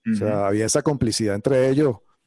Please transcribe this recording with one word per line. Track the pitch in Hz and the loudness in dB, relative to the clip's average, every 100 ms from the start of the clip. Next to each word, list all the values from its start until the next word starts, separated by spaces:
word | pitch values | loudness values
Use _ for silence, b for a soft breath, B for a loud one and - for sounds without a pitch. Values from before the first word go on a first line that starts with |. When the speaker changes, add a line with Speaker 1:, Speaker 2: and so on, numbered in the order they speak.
| 113 110 | -4 -2
Speaker 1:
sea, | 107 104 | -2 0
Speaker 2:
Ujú. | 98 | 0
Speaker 1:
había | 104 110 | 0 0
esa | 147 | 0
complicidad | 156 139 117 - 110 101 | 0 0 -2 0 -2 -2
entre | 131 131 131 | 0 2 2
ellos, | 135 151 107 - _ | 2 0 -2 -10 _